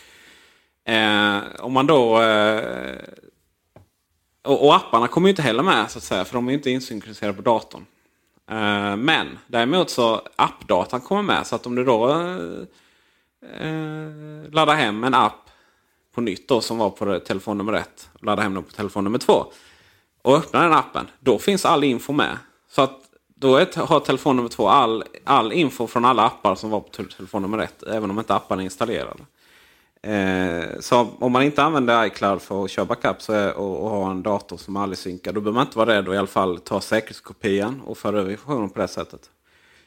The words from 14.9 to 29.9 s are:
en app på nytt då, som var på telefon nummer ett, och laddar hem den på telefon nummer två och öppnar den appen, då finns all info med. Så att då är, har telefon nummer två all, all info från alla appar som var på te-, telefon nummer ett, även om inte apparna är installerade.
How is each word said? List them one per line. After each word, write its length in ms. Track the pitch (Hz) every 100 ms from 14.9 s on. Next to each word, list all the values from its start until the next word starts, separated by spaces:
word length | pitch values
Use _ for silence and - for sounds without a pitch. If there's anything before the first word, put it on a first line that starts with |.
| 104
en 100 | 123
app 360 | 127 113 - _ _ _ _ _ _ _
på 60 | -
nytt 280 | 117 90 -
då, 120 | 120
som 180 | - 117
var 120 | 104
på 280 | - 101 90
telefon 400 | - 95 110 104
nummer 140 | 104
ett, 360 | 98 80 - -
och 100 | _
laddar 180 | 110 101
hem 120 | 104
den 80 | 95
på 100 | 76
telefon 320 | - 101 104
nummer 140 | 98 123
två 280 | - 175 - - - _ _ _ _ _
och 120 | 120 147
öppnar 260 | 165 127
den 100 | 170
appen, 340 | 151 - - - -
då 180 | 131 113
finns 260 | - 190
all 200 | - 160
info 280 | 143 117 -
med. 260 | 139 78 - - _ _
Så 120 | -
att 160 | 135 - _ _ _
då 220 | _ 135 131
är, 300 | 180 170 -
har 140 | 151
telefon 360 | - 135 151 127
nummer 120 | 117
två 200 | - 104
all, 360 | 139 117 113 - -
all 280 | - 135 110
info 340 | 143 143 - 113
från 180 | 120
alla 180 | 123 120
appar 320 | 110 - 101
som 160 | 95 110
var 100 | 107
på 80 | -
te-, 280 | - 95 -
telefon 260 | 92 104
nummer 160 | 95 110
ett, 240 | 90 -
även 280 | - 110 104
om 80 | 101
inte 160 | 113
apparna 280 | 98 - 95
är 20 |
installerade. 560 | 92 - 117 90 62 - - _ _ _ _ _ _